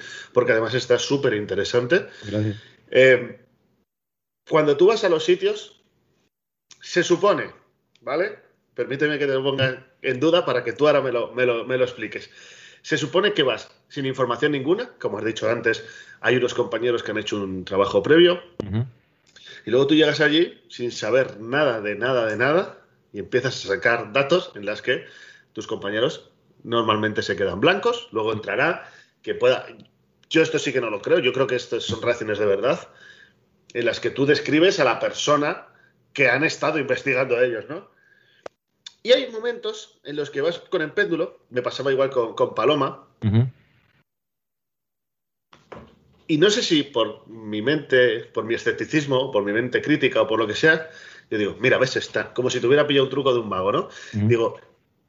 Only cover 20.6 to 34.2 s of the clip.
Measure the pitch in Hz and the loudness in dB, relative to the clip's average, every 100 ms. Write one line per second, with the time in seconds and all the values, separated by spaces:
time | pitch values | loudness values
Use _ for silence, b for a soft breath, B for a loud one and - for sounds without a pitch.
20.6 | _ - 120 - 110 131 127 - 113 139 | _ -8 -8 -6 0 2 0 -4 -4 0
21.6 | 147 113 104 101 123 127 110 107 131 165 | 0 0 -4 -4 0 0 0 0 2 2
22.6 | 208 - _ _ _ 104 90 127 131 - | -2 -10 _ _ _ -12 -2 -2 -2 -4
23.6 | 120 120 120 117 104 123 139 170 - 104 | -4 -2 0 -2 -2 -2 2 0 -2 -10
24.6 | 101 104 - 147 B B B B B - | -8 -6 -4 -4 B B B B B -14
25.6 | 101 107 101 107 135 - - _ _ _ | -10 -8 -6 -2 -2 -4 -16 _ _ _
26.6 | 110 117 110 107 107 107 101 92 95 90 | -4 0 2 0 0 -2 -4 -2 -2 0
27.6 | 147 196 233 240 - 110 110 104 101 107 | 0 2 0 -4 -6 -6 -4 -4 -4 -2
28.6 | 156 185 B B B _ - 104 123 123 | -2 -2 B B B _ -10 0 2 2
29.6 | - - - _ _ _ _ 160 160 147 | -4 -18 -20 _ _ _ _ 2 2 0
30.6 | 147 127 113 104 - 170 127 127 127 123 | -2 -2 -4 -6 0 2 2 0 0 -2
31.6 | - 113 - 113 113 - 110 104 104 98 | -4 -6 -4 -4 -2 -2 -4 -2 0 0
32.6 | 120 175 - B B B B B _ _ | 0 -2 -6 B B B B B _ _
33.6 | _ 120 117 107 117 - | _ -4 -2 -2 -4 -2